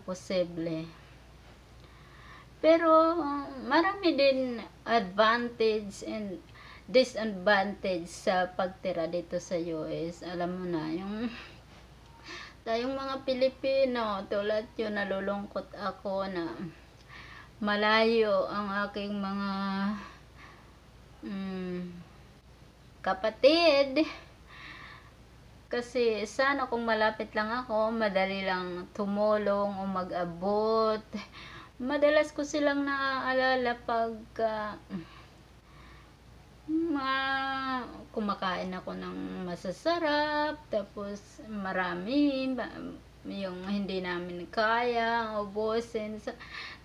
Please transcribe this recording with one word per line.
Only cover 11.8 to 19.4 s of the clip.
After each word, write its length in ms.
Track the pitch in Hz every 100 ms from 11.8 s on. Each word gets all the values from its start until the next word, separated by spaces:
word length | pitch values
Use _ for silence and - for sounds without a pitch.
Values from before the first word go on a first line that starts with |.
| - - - - - - - -
tayong 320 | 240 226 254 269
mga 240 | 269 262 262
Pilipino, 960 | 254 262 - 269 269 262 240 214 196 202
tulad 320 | 208 208 214 226 -
yun, 160 | 214 208
nalulungkot 800 | 196 190 196 202 202 202 - -
ako 480 | 196 190 208 190 196
na 240 | 180 165 170 165 - - - - - - - - -
malayo 880 | 208 208 214 220 226 226 214 190 -
ang 400 | 208 202 202 202
aking 240 | 208 202 208
mga, 320 | 196 202